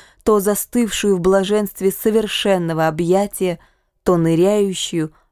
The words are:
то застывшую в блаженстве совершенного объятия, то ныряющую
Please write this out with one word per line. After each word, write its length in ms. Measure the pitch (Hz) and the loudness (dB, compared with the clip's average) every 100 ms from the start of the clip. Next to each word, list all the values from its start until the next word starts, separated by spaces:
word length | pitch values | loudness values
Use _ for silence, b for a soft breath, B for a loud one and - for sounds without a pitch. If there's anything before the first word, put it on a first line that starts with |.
| B B | B B
то 180 | - 214 | 0 2
застывшую 760 | 190 202 - 240 226 - 208 185 | 2 -2 -2 -2 -2 -2 0 2
в 60 | |
блаженстве 680 | 180 196 190 214 202 - 190 | 2 2 2 -2 -2 -2 -4
совершенного 1000 | - 220 220 214 - 202 190 165 160 160 | 0 0 0 -2 -4 0 0 0 -2 -2
объятия, 680 | 160 170 190 202 - 185 170 b b b _ | -2 0 0 0 -4 -4 -4 b b b _
то 140 | - 175 | 0 2
ныряющую 960 | 165 165 185 214 202 180 - 170 156 - _ | 2 2 2 2 0 -4 -6 -4 -6 -10 _